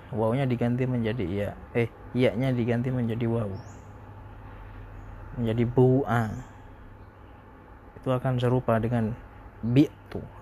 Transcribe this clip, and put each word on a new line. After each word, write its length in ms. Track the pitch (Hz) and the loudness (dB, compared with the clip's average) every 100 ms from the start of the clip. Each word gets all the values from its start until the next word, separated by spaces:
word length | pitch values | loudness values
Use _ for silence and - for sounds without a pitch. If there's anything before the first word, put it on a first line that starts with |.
| - | -6
wawunya 320 | 117 110 123 | 0 2 2
diganti 400 | 139 117 120 123 | 2 2 0 2
menjadi 400 | 127 127 110 120 | 0 0 0 0
iya. 260 | 90 101 101 - - | -2 -2 -4 -6 -4
Eh, 160 | 120 117 - - | 0 0 -2 -6
iyanya 400 | 123 123 95 135 | 2 2 2 0
diganti 400 | 123 117 120 127 | 2 2 2 0
menjadi 320 | 127 117 113 | 0 -2 0
wawu. 320 | 117 113 107 95 - - - - - - - - - - - - - - - - - - | 0 0 -2 -6 -12 -18 -18 -18 -18 -16 -16 -16 -16 -14 -14 -14 -14 -14 -14 -14 -10 -2
Menjadi 240 | 113 113 | 0 2
bu'a. 640 | 117 123 127 127 143 117 110 127 - - - - - - - - - - - - - - - - | 4 6 8 6 4 2 2 -4 -10 -16 -18 -18 -18 -18 -18 -20 -20 -20 -20 -20 -20 -20 -20 -6
Itu 160 | - | -2
akan 240 | 127 131 127 | 0 0 2
serupa 400 | 120 127 123 113 | 2 2 4 2
dengan 400 | 113 120 110 117 - - - - | 2 2 0 -2 -10 -18 -20 -8
bi'tu 560 | 110 123 - - - 95 - - | 2 6 6 2 -12 -10 -10 -12